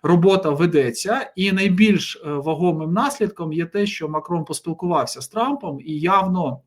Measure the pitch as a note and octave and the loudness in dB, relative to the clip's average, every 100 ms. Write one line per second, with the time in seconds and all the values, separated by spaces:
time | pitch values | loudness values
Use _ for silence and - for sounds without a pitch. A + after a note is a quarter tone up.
0 | D3+ F3 F#3 F#3+ E3 C#3+ E3+ D#3 B2+ - | 4 4 6 4 0 2 2 4 2 -2
1 | F#3+ B3+ - - G3 F#3+ G3 F3+ G#3+ F3+ | -4 -4 -4 -2 0 2 2 4 4 4
2 | - - D3+ D3 D3+ D#3 F3 D#3 D#3+ F#3 | -2 -10 -6 -4 -2 0 0 0 -2 0
3 | C#4 C#4 A3+ - D#3+ D#3+ E3+ G3+ G3+ - | -2 0 -4 -4 -6 -4 -4 -2 -2 -4
4 | D#3 D#3 D#3 F3 D3 D3+ - E3 F3+ D#3+ | -4 -6 -2 -4 -4 -8 -6 -6 0 0
5 | - C#3+ B2+ A3 B3 C#4+ F#3 C#3 D#3+ D3+ | -2 -8 -8 -4 -2 -2 -6 -10 -8 -4
6 | E3+ G3 F#3+ F3+ D3+ B2 | 2 2 2 0 -2 -6